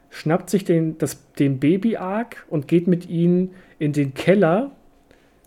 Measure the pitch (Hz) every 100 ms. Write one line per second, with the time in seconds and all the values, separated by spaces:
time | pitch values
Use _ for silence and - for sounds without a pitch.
0 | _ - 151 180 - 196 - 165 160 156
1 | 143 - _ - 143 131 143 190 233 208
2 | 185 208 233 - - 160 131 170 175 170
3 | - 170 175 180 185 - - - 151 147
4 | 139 - - 202 165 185 277 - _ _
5 | _ _ _ _